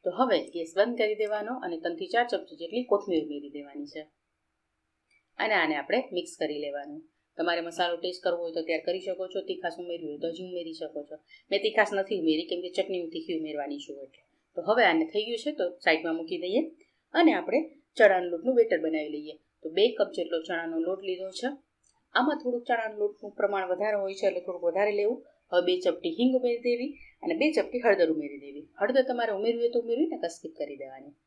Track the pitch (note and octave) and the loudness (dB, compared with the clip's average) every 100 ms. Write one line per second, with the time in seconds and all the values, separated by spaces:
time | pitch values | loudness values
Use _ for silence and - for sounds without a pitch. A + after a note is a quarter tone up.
0 | F#3 F#3+ B3+ F3 B2+ E3+ D#3+ - G#3+ A#3+ | -4 0 2 2 0 -8 -4 2 2 4
1 | G#3+ G#3+ G#3 G#3+ G#3+ B3+ F3+ E3 F3 E3 | 0 2 0 -2 -4 -6 -6 -4 -4 -6
2 | F#3 A#3 A#3+ F#3+ - - E3 A#3+ B3 G3+ | 0 0 2 -2 -4 -12 -6 -4 2 0
3 | G3 E3 D3 C#3+ C#3+ D3 C#3+ C#3+ C#3+ D#3 | 2 0 0 -8 -8 -12 -12 -12 -10 -12
4 | D3+ _ _ _ _ _ _ _ _ _ | -14 _ _ _ _ _ _ _ _ _
5 | _ _ _ - A3 G3+ D#3 D3+ - A3 | _ _ _ -4 2 2 2 0 2 0
6 | - F3 E3+ - D3+ D3 D3 C#3+ C#3+ D3+ | 0 -6 -6 -4 -4 -2 -4 -6 -8 -14
7 | - _ _ - E3 E3+ E3+ E3 F3 E3+ | -16 _ _ -4 0 0 -4 -2 0 0
8 | F3+ F3+ F#3 F3 E3+ E3 D#3+ D#3+ - F#3 | -4 -2 0 0 -2 -4 -2 -2 0 -4
9 | F#3+ F3+ F#3 F#3+ G3 F3+ F3 E3+ F3 E3+ | -4 -6 -4 -6 -6 -4 -4 -6 -8 -8
10 | D#3 D3 E3 E3 F#3 F3+ E3 D#3+ - D3 | -8 -6 -6 -6 -8 -8 -8 -8 -8 -8
11 | D3 D#3 _ - _ G3 G#3+ A3 G3+ G3 | -12 -16 _ -20 _ 0 2 2 2 2
12 | G3 G3 D#3+ D#3 E3 F3 F3 F#3+ F#3+ F#3 | 0 2 2 2 0 -6 -4 -4 -2 -2
13 | E3 D#3+ D#3+ E3 D#3 D3 C#3 C#3+ D3 C#3 | -4 -8 -6 -6 -4 -6 -6 -8 -10 -14
14 | C3+ _ _ _ _ - E3+ A#3 G3+ D#3+ | -16 _ _ _ _ -6 2 6 6 6
15 | D#3+ G#3 G#3+ A#3 D4+ D4 C4 - F3+ D#3+ | 2 -2 -2 -4 -4 -2 -4 0 2 2
16 | E3 E3 E3 F3+ F3+ A3 D#4+ - _ _ | 0 -4 -4 -4 0 0 0 -10 _ _
17 | _ D#4+ E4 G3+ E3 B3+ D#4+ - _ - | _ 6 6 6 2 0 0 -12 _ 6
18 | G#3+ F#3 F3+ E3 A#3 B3+ A3 E3+ D#3+ D#3 | 8 8 0 -2 2 4 4 4 0 -2
19 | D3+ D3 D3+ D#3 _ _ D#3 E3+ A#3 - | -4 -6 -10 -16 _ _ -4 2 2 4
20 | - - E3 E3+ D#3+ E3+ E3 E3 E3 F#3+ | -2 -2 -4 -4 -4 -4 -2 -2 -2 -4
21 | G3 F3+ F#3+ F#3+ B3 C#4+ _ _ _ _ | -4 -6 -8 -6 -6 -6 _ _ _ _
22 | _ G#3 C4+ D4+ B3 A#3+ A#3+ A#3 A3 G#3+ | _ 0 2 0 -2 -4 -2 -2 -2 -2
23 | G#3 - G#3 - G3+ G3 F#3 F3+ G#3 G#3 | -2 -2 -16 -2 0 0 -2 0 0 0
24 | G3 G3 G3 F3+ F3+ F3 E3+ F3 G#3 G#3 | -2 0 0 0 -6 -2 0 2 2 2
25 | G#3 B3 - _ _ F3 F3 F3+ F3+ D#3+ | 0 -2 -8 _ _ 2 4 2 2 0
26 | E3+ E3 B3 B3+ B3 A#3 A#3+ A#3+ C4+ - | -4 2 4 4 0 0 0 0 -2 -8
27 | - _ - E3 D4 D4+ - B3 A#3+ F#3+ | -20 _ -2 2 4 4 0 2 4 6
28 | E3 D3+ C#3+ C#3+ C#3 C#3+ - - G3+ C4 | 4 2 -4 -10 -14 -16 -16 -4 2 4
29 | C4 A#3+ A3+ G3 A3 A#3 A#3 A#3+ A#3 A#3 | 2 0 0 0 0 2 0 0 0 0
30 | D#4+ - E3+ - E3 - C#3+ C#3 C3+ C3+ | 0 -2 -6 -6 -14 -8 -8 -8 -14 -14
31 | C#3+ C#3+ | -20 -20